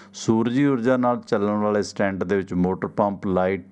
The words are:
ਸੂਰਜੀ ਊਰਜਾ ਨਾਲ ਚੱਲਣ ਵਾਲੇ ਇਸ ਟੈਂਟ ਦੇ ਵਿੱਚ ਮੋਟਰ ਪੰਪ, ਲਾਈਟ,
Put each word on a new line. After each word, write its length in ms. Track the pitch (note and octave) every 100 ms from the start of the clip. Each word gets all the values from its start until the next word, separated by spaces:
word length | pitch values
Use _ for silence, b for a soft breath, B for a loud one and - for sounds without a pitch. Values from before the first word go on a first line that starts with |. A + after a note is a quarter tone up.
| B
ਸੂਰਜੀ 540 | - - A2+ A#2 B2+ C#3+
ਊਰਜਾ 300 | C3 A#2 B2+
ਨਾਲ 200 | B2 A#2+
ਚੱਲਣ 380 | - G#2+ G2+
ਵਾਲੇ 260 | G#2 G#2 G#2
ਇਸ 120 | F#2+
ਟੈਂਟ 320 | - G2+ F#2+
ਦੇ 120 | F#2 G2
ਵਿੱਚ 180 | F#2
ਮੋਟਰ 340 | F2+ F2+ F2+ F#2+
ਪੰਪ, 380 | - G#2 G2 G2+
ਲਾਈਟ, 380 | F#2 F#2 F#2+ F#2